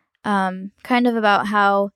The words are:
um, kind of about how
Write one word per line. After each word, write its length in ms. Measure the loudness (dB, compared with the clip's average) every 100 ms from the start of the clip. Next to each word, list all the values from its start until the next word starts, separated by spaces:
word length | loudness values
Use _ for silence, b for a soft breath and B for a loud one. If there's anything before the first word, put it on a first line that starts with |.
| _ _
um, 480 | -4 -2 -2 -6 -14 -14
kind 220 | -4 0 0
of 80 | 2
about 300 | 2 2 0
how 420 | 0 2 2 0